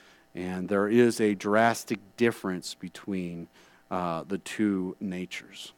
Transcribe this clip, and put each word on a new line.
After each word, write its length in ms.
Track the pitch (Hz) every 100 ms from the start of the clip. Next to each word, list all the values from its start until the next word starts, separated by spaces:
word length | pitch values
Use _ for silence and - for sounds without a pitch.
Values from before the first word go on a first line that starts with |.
| _ _ _
And 340 | - 92 92 92
there 200 | 101 104
is 320 | 117 120 113
a 140 | 107
drastic 640 | 95 104 107 117 113 - 101 101 -
difference 580 | 117 - 98 92 -
between, 720 | - 92 - - 95 87 85 82 _ _ _ -
uh, 320 | 92 87 82 76
the 120 | 98
two 580 | - - 104 98 92 -
natures. 720 | 104 90 90 - - - -